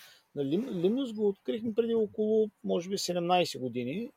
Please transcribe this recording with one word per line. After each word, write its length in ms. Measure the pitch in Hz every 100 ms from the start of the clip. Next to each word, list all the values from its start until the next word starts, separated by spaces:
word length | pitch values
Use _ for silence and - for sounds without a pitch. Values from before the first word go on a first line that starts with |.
| - - _
На 100 | 143
Лим-, 380 | 139 165 262 196
Лимнос 300 | 175 240 269
го 160 | 214 208
открихме 460 | 196 - 247 226
преди 200 | 214 233
около, 560 | 226 214 - 214 220 214 -
може 240 | 196 190 175
би, 100 | 196
седемнайсет 600 | - 180 170 180 170 127
години 500 | 127 117 123 170 233